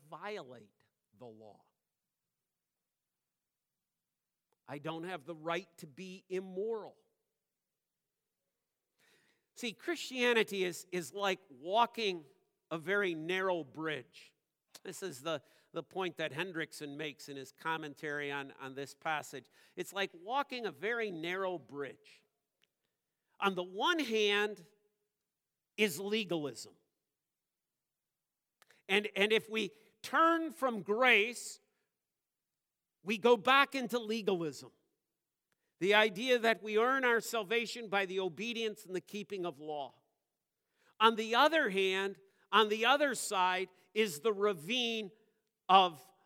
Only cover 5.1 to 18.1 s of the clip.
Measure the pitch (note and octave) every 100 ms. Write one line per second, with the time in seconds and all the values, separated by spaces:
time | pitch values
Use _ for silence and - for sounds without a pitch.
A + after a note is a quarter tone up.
5.1 | F3+ C3 D#3+ D#3+ E3+ F#3+ - E3 B2+ F#3
6.1 | F#3 - F#3 F#3+ F#3 A3 A3 E3 - _
7.1 | _ _ _ _ _ _ _ _ _ _
8.1 | _ _ _ _ _ _ _ _ _ _
9.1 | _ _ _ _ - A#3+ F#3+ - E4+ -
10.1 | B3+ B3 A#3 G#3 G3 F#3 E3+ - F3+ D3
11.1 | G3 G3 F#3 _ B2 D#3 G#3 A#3 - G#3+
12.1 | F3 D3 _ _ _ _ E3 D#3 G3+ G3
13.1 | D#3+ D#3+ F#3 F#3+ F3+ C#3+ C3 D#3+ C#3+ B2
14.1 | - - _ _ _ _ - - E3+ F#3+
15.1 | C3 D3+ D3+ - _ _ E3 D3 F3+ F#3
16.1 | - D#3 C#3 F#3 E3 D#3 - D3 C#3+ D#3
17.1 | C3+ - C#3 C3 _ E3 D#3+ D#3 C#3 D#3